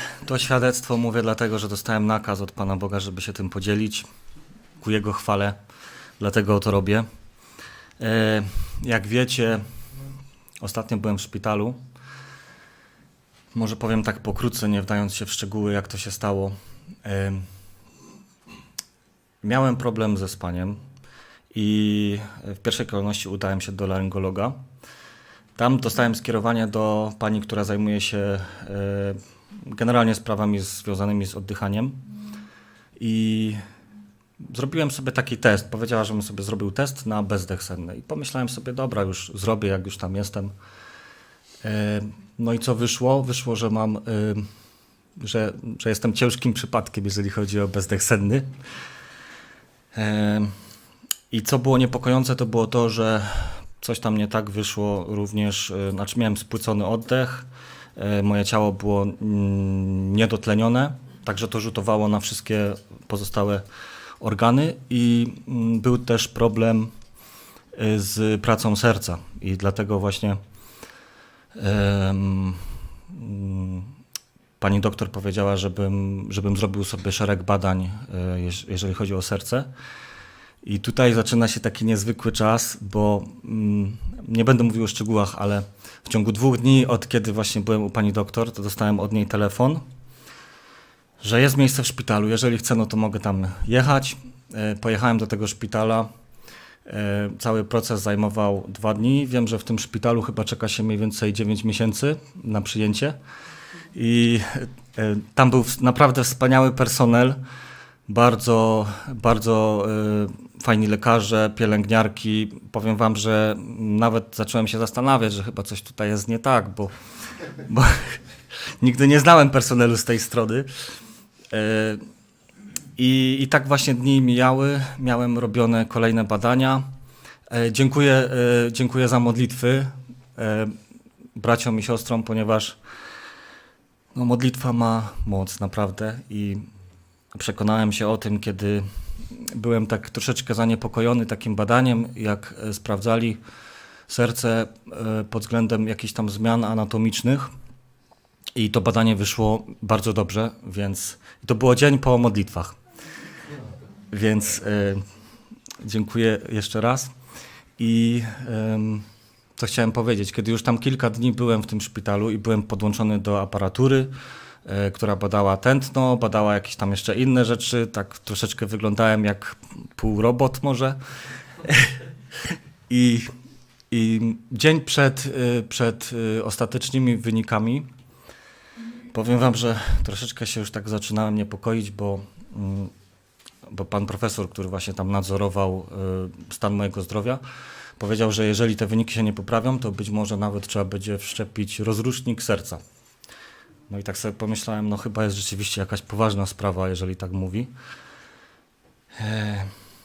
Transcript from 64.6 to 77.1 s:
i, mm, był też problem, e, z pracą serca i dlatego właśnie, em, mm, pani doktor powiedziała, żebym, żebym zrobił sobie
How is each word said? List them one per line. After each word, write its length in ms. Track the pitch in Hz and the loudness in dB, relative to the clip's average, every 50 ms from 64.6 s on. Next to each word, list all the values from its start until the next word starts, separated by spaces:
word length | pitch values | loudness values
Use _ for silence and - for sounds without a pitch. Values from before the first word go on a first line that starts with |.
| 151 165 - - - - | 4 2 0 -4 -6 -2
i, 440 | 127 120 120 120 117 117 117 117 104 - - | 0 2 4 4 4 4 2 0 -4 -10 -10
mm, 340 | - 127 120 113 113 117 113 | -6 -4 -2 0 0 0 2
był 160 | 101 127 123 | 2 2 2
też 300 | 123 123 123 117 110 - | 2 2 2 0 0 0
problem, 600 | - - - 117 117 107 113 113 113 113 110 110 110 - - - - - - - - - - - - - - _ _ - | -2 0 2 2 2 4 2 2 4 4 2 0 -2 -6 -14 -20 -20 -20 -20 -20 -20 -20 -20 -20 -20 -20 -20 _ _ -8
e, 220 | - 110 107 107 107 | -4 0 0 2 0
z 420 | 98 95 - 110 110 110 107 104 | 0 -2 -2 0 2 2 2 2
pracą 340 | 104 120 113 107 - 113 104 | 2 2 2 4 2 2 2
serca 420 | 101 - 120 107 98 - - 87 85 - - - - | 4 4 4 2 2 0 -6 -6 -8 -10 -14 -14 -8
i 160 | - 95 95 | -4 -4 -2
dlatego 420 | 92 98 98 95 - 104 98 104 98 | 0 0 0 0 0 0 0 0 0
właśnie, 380 | 98 101 98 - - 104 98 98 - - - - - - - - - - - - - - - - - - _ _ _ _ - | 0 0 -2 0 0 0 -2 -2 -4 -10 -20 -20 -20 -20 -20 -20 -20 -20 -20 -20 -20 -20 -20 -20 -20 -20 _ _ _ _ -10
em, 1000 | - 104 98 104 104 101 98 101 98 95 95 98 98 98 98 95 95 95 92 90 87 - - - - - - - - - - 185 160 | -4 -2 0 2 2 2 2 2 2 2 2 2 2 2 0 0 0 0 -2 -4 -6 -8 -10 -10 -10 -12 -14 -16 -16 -18 -18 -16 -14
mm, 600 | 117 110 101 98 98 98 95 95 92 95 92 92 95 117 143 - - _ - - _ _ _ _ _ _ _ _ | -10 -10 -8 -6 -6 -4 -4 -4 -4 -4 -6 -8 -10 -12 -16 -20 -20 _ -18 -18 _ _ _ _ _ _ _ _
pani 220 | - 98 101 101 | 0 2 2 2
doktor 300 | 98 107 104 - 110 98 | 2 0 -2 -2 -6 -6
powiedziała, 460 | - 98 95 101 92 104 98 101 98 | -6 -6 -4 -4 -2 0 0 0 0
żebym, 680 | 92 95 98 90 101 101 98 98 98 98 98 98 98 101 - | 0 -2 -2 -2 -2 -2 0 0 0 -2 -2 -4 -6 -6 -6
żebym 280 | 95 101 98 101 101 | -4 -2 0 0 0
zrobił 260 | 95 110 98 98 101 98 | 0 0 0 -2 -2 -4
sobie 280 | - - 92 92 98 | -4 -6 -6 -4 -4